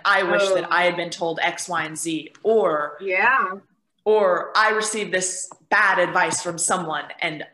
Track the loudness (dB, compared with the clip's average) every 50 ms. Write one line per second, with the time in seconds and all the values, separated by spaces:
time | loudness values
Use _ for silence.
0 | 0 2 2 2 2 2 2 2 4 2 2 0 0 0 2 2 4 2 2 0
1 | -4 -6 -6 -4 -4 -4 -2 0 -2 -2 -2 -4 -8 -4 -4 -4 -4 -4 -6 -8
2 | -6 -6 -6 -6 -8 -10 _ -4 0 2 2 4 4 2 0 0 -4 -6 -8 -8
3 | -6 -4 0 2 2 2 2 2 0 -2 -4 -8 -14 _ _ _ _ _ _ _
4 | 0 2 4 4 4 4 2 0 -2 -2 2 2 2 2 2 0 -2 -2 -4 -4
5 | -6 -2 -2 -2 -2 -2 -6 -8 -10 -14 -16 _ _ 0 2 4 4 4 4 2
6 | 2 2 2 0 0 0 -2 -4 -4 -6 -6 -4 -2 -2 -2 -2 -2 -4 -6 -6
7 | -8 -10 -10 -8 -6 -6 -6 -8 -12 -6